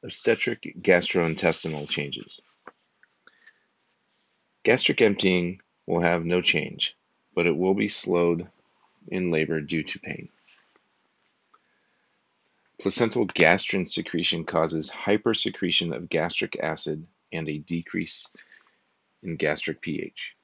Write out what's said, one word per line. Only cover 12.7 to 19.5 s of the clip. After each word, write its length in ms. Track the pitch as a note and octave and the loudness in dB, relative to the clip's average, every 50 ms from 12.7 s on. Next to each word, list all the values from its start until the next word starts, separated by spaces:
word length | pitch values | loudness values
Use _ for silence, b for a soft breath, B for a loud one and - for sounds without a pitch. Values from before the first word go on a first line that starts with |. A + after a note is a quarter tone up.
| _ - | _ -4
Placental 460 | - G2 - - A#2+ A2+ - A#2+ A2+ | -2 -2 2 2 0 2 2 0 0
gastrin 640 | F#2 - - E2+ D#2+ F2 G2 - - - G2 F2+ | 0 4 4 6 6 6 4 2 -2 0 -2 0
secretion 560 | - - - F2 - - E2 F2 - E2+ E2 E2 | 0 -2 -2 -2 -2 -4 -2 -2 0 -2 -2 -4
causes 480 | - - E2 D#2+ E2 D#2+ D#2+ D#2 - | 0 0 2 2 2 0 -2 -4 -4
hypersecretion 1040 | - - - G2+ G#2 G#2+ - B2 A2 - - A2+ - - - F2 - - F#2+ E2+ C#2+ | -8 -6 0 0 0 2 2 0 0 2 0 -2 -2 -2 -2 0 0 0 0 -2 -4
of 140 | A#1+ - - | -6 -6 -2
gastric 500 | - D#2+ D#2+ E2+ - - - - - - | -2 0 0 0 -2 -4 -4 -4 -6 -6
acid 460 | - D#2+ D#2+ E2 - - D#2 D#2 D#2+ - _ _ _ _ | -4 -4 -4 -4 -4 -6 -6 -6 -8 -16 _ _ _ _
and 180 | - E2 D#2+ D2+ | -8 -6 -4 -4
a 80 | D2+ | -6
decrease 680 | D2+ D2+ - E2+ E2 E2 - - F#2 E2+ - - - - - b b b b b b b b b b b _ _ _ _ _ _ _ - | -6 -6 -4 -4 -4 -4 -4 -6 -6 -4 -4 -6 -8 -10 -14 b b b b b b b b b b b _ _ _ _ _ _ _ -8
in 140 | F2+ E2 | -8 -4
gastric 440 | D2 D#2+ D2 | -2 0 0